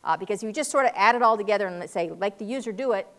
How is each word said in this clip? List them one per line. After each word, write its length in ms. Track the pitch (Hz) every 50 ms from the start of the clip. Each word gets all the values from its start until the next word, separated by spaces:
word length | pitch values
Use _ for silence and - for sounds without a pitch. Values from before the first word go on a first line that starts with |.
| -
Uh, 120 | - 160
because 280 | 160 190 185 208 185 220
if 40 |
you 60 | 220 214
just 160 | 302 294 -
sort 160 | - 285 269
of 60 | - -
add 200 | - 196 214 240
it 60 | 240
all 160 | 240 226 226
together 300 | 214 208 196 208 202 208
and 220 | 185 180 175 175 175
say, 220 | - 190 170 160
"Let 260 | 165 170 196 202 202
the 80 | - 220
user 260 | 202 247 269 - 233
do 200 | 208 185 269 262
it" 160 | 226 196 196 - -